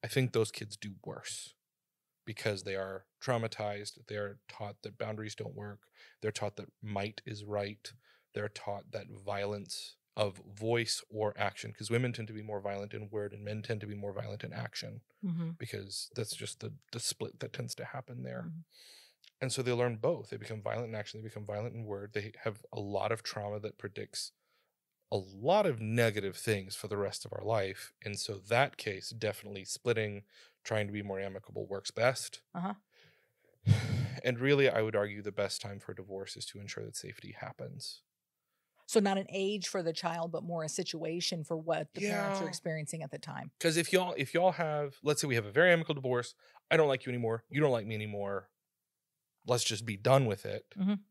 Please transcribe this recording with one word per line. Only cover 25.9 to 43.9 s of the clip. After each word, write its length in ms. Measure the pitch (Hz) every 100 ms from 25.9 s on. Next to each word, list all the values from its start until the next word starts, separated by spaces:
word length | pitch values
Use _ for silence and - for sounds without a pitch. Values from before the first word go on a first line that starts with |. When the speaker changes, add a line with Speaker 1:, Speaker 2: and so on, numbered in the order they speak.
| 117 117 104 98 90
Speaker 1:
things 380 | - 104 92
for 140 | - 104
the 80 | 101
rest 260 | 98 -
of 80 | -
our 120 | -
life. 480 | 101 113 98 95 - _
And 140 | 107 101
so 160 | - 101 95
that 280 | 117 139 -
case, 340 | - 95 -
definitely 540 | 113 110 98 104 101
splitting, 600 | 95 - 123 113 107 101 - - - _
trying 240 | - 110 101
to 40 |
be 100 | 104
more 180 | 101 95
amicable 460 | 98 95 - - -
works 240 | 98 -
best. 500 | - 117 131 - - _
Speaker 2:
Uh-huh. 200 | 175 180 208 _ _ - _ _ _ _ _ -
Speaker 1:
<sighs> 60 | 104 - 107 - -
And 160 | - 120
really, 280 | 135 143 135
I 140 | 113
would 140 | 110 101
argue 260 | 104 101
the 80 | 101
best 300 | 98 101 -
time 160 | 104 98
for 160 | -
divorce 420 | 95 95 98 98 -
is 80 | -
to 120 | 101
ensure 240 | 101 -
that 120 | - -
safety 400 | 101 - 98 -
happens. 640 | - - 123 - - - _ _ _ _ _ _ _ _ -
Speaker 2:
So 120 | 226
not 160 | 196 196
an 80 | 196
age 380 | 190 196 208 180
for 140 | 196
the 100 | 165
child, 400 | 160 175 170 170
but 100 | 165
more 220 | 170 170
a 40 | 156
situation 760 | - 180 165 160 165 175 175
for 120 | 151 160
what 360 | 160 160 151
the 60 | -
parents 400 | 202 202 202 196
are 40 |
Speaker 1:
Yeah. 40 | 190
Speaker 2:
experiencing 540 | 180 185 156 151 160
at 80 | 151
the 60 | -
time. 340 | - - - _
Speaker 1:
'Cause 160 | 170 160
if 160 | 165